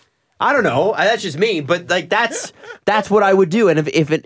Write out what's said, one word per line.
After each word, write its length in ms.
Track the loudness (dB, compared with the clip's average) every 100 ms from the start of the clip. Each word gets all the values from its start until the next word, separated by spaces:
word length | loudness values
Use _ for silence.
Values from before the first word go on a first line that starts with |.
| _ _ _ -4
I 120 | -2
don't 120 | 0
know. 280 | 0 0 0
I, 120 | 0
that's 180 | 0 0
just 160 | -4 -2
me. 220 | -2 -2
But, 280 | -2 -4 -2
like, 200 | -4 -2
that's, 440 | -2 -2 -4 -10 -16 -20 -8 -2
that's 220 | -2 2
what 140 | 2
I 100 | 4
would 180 | 4 2
do. 180 | 2 2
And 100 | 2
if, 80 | 0
if 220 | 0 0
in 140 | -2